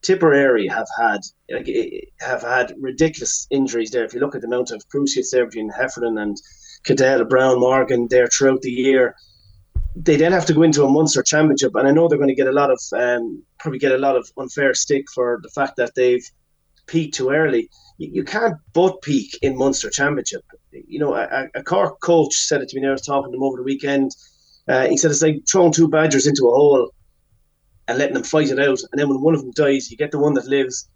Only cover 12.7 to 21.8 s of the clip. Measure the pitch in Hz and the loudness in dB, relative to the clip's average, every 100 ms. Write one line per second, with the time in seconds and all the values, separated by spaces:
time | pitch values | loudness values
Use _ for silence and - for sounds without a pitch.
12.7 | 127 - - 123 123 117 - _ _ 156 | 0 -4 -4 -2 -2 -4 -10 _ _ -10
13.7 | 127 139 131 139 127 - - 131 - 139 | -4 0 0 0 -2 -4 -14 -12 -6 -4
14.7 | 120 - 139 139 - 120 120 110 - 139 | -4 -2 -4 -4 -6 -4 -4 -8 -8 -6
15.7 | - 120 - 127 123 - _ _ _ _ | -4 -6 0 0 0 -4 _ _ _ _
16.7 | _ - 165 147 - 131 147 156 117 113 | _ -6 -4 -4 -4 -2 0 0 -2 -4
17.7 | _ _ _ 156 185 147 208 233 156 _ | _ _ _ -10 -8 -6 -2 -2 -4 _
18.7 | 160 185 185 - 139 104 - 139 131 135 | 0 0 0 -4 -4 -4 -4 -4 0 -2
19.7 | 135 110 - 143 147 - 95 _ - _ | -2 -6 -2 -2 -2 -6 -10 _ -20 _
20.7 | - - 127 147 - - 135 131 - - | -20 -14 -4 -2 -2 -4 -6 -8 -12 -2
21.7 | 180 | 0